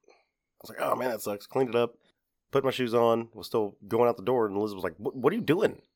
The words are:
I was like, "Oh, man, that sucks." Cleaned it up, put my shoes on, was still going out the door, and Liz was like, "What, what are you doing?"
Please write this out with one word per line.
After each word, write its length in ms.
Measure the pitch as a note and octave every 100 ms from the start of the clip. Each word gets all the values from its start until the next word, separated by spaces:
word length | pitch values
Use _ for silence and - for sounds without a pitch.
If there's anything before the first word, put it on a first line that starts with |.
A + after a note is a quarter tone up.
| _
I 40 | _ _ _ _ _
was 80 | -
like, 80 | A2+
"Oh, 140 | C3+
man, 160 | - B2
that 120 | A2
sucks." 240 | - G#2 -
Cleaned 240 | C3 C3
it 60 | A2+
up, 180 | A#2 - _ _ _ _ _
put 120 | C#3
my 60 | C3+
shoes 240 | A#2+ B2
on, 360 | A#2 A#2 A2+ A#2
was 140 | G#2+ -
still 300 | A#2 G#2 - G2+
going 200 | A2+ A#2+
out 80 | A2+
the 40 |
door, 240 | F#2+ B2+ A2
and 100 | G2
Liz 180 | G#2+
was 100 | G2
like, 100 | F2+ E2
"What, 180 | A2+ C3+
what 160 | B2
are 40 | A3
you 60 |
doing?" 380 | G3+ E3 F3+ - _